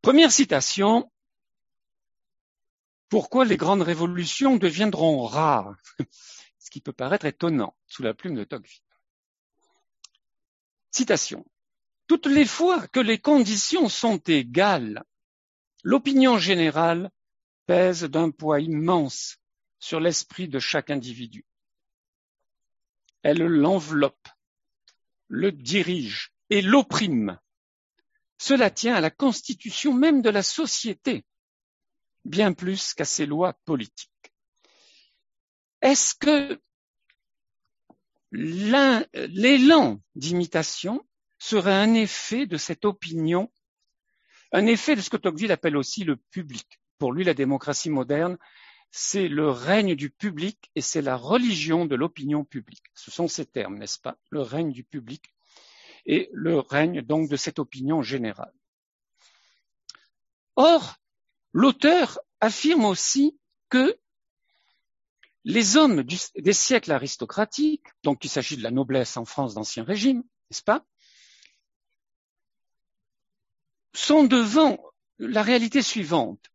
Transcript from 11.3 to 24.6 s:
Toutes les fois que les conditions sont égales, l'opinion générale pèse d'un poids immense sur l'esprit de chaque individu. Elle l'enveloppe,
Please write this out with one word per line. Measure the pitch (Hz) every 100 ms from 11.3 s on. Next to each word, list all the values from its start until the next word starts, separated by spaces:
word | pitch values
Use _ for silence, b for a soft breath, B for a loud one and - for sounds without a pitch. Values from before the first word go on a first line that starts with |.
| - - _ _ _ _ _ -
Toutes | 330 294
les | 285 262
fois | - 349 349 165
que | 254
les | 220 220
conditions | - 294 202 208 - 381 247
sont | - 233 190 -
égales, | 156 120 131 202 175 113 104 - _ _ _ _ _ _ _
l'opinion | - 254 277 269 262 226
générale | 170 185 160 147 165 170 185 _ _ _ _ _ -
pèse | 180 185 170
d'un | 165 151 165
poids | 147 156 147
immense | 160 151 160 180 143 - - - _ _ _ _
sur | - 165
l'esprit | 165 160 - - 180
de | 135
chaque | - 156 -
individu. | 143 123 120 117 104 _ _ _ _ _ _ _ _ _ _ _ _ _ _ _ _ _ _
Elle | 143 156
l'enveloppe, | 170 160 151 190 151 156 139 _ - _ _ _